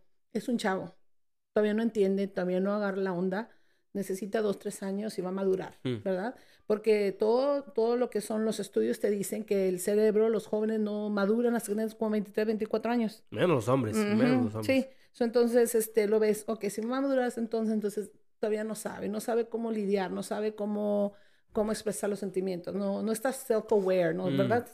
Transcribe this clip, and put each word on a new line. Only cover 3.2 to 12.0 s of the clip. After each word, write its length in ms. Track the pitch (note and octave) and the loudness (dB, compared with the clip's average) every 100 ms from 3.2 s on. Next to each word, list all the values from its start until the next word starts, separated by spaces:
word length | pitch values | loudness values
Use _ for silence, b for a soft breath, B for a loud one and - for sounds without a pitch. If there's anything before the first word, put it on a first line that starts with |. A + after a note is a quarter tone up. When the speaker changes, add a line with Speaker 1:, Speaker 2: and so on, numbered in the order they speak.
| F#3 F#3 A#3 b b b _ | -2 -2 -6 b b b _
Speaker 1:
necesita 480 | G3+ F#3+ F#3+ G3+ A3+ | -8 -6 -6 -2 0
dos, 160 | G#3+ G3 | 0 -2
tres 240 | G#3 G3 | -6 -8
años 340 | F#3+ G3 G#3+ - | -6 -4 -6 -6
y 40 | |
va 60 | F3+ | -4
a 40 | |
madurar, 460 | F#3+ G3 F#3 - - | -2 0 0 -2 -8
Speaker 2:
Mm. 140 | C3 A2+ | -6 -4
Speaker 1:
¿verdad? 320 | G3 F#3 A3+ C4 b b - | -2 -4 -4 -8 b b -4
Porque 460 | G#3+ A3 G#3 G3+ | 0 2 2 2
todo, 500 | F#3+ G#3+ A#3+ C#4+ C#4+ | 0 2 2 2 0
todo 340 | C#4 - A3+ A#3+ | -2 -2 0 0
lo 140 | A#3+ | 0
que 100 | G#3 | -4
son 240 | - A3 | -4 -2
los 140 | A3 G#3+ | -2 -2
estudios 400 | G3 A3+ A3+ A3+ | -4 -2 0 0
te 100 | G3+ | 0
dicen 340 | G3+ F#3+ G#3+ | 0 -2 -6
que 240 | A3 G3 F#3+ | -2 0 2
el 100 | F3+ | 0
cerebro, 500 | G#3 G#3 A3 G#3+ A3+ | 0 4 4 4 2
los 200 | A3 - | 0 -2
jóvenes 320 | G#3+ A3 A3 | -2 0 0
no 300 | G#3 G#3 G#3+ | -2 -2 -2
maduran 440 | G#3 G3 A3+ A#3+ | 0 2 2 2
hasta 140 | A#3 G#3+ | 0 -2
que 60 | G#3 | -2
tienes 180 | A3 | -4
como 160 | A3 | -2